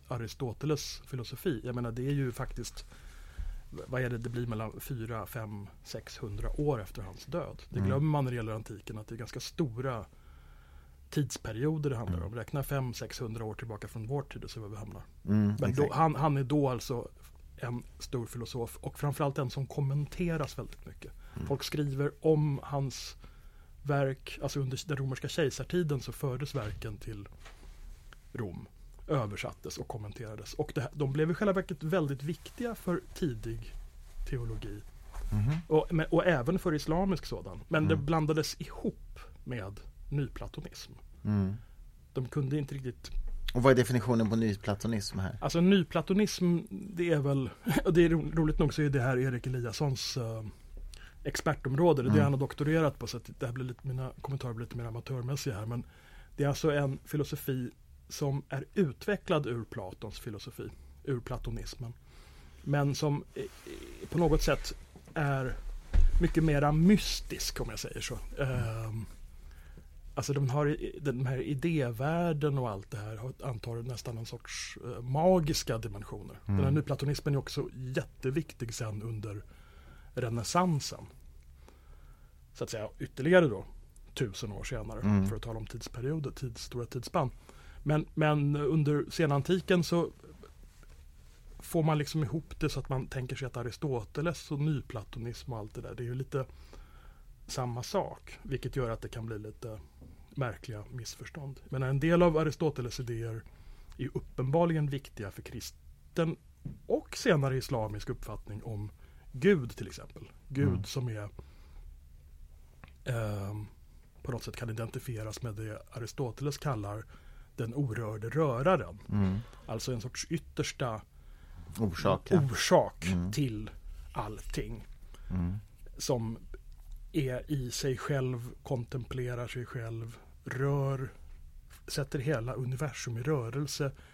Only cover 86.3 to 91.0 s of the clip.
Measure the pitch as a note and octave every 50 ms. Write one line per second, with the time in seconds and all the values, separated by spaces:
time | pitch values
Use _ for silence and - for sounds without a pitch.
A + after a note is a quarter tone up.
86.3 | - - - B2 A2+ - - - - A#2+ A#2+ - - B2+ A2+ - - F3+ C#3+ B2
87.3 | - - - - - - - - - - - C#3+ D3+ D3+ D#3 - - - D#3 D3+
88.3 | D3+ D3+ C#3+ C#3+ C#3+ D3 D3 C3+ D3+ D#3+ D3 D3 D3 D3 - - - - E3 D3
89.3 | C#3+ C#3 C#3 - F3+ F#3+ - - F#3+ F3+ D#3+ - - E3+ E3 - - - - -
90.3 | - - - - - - - - - - - - - -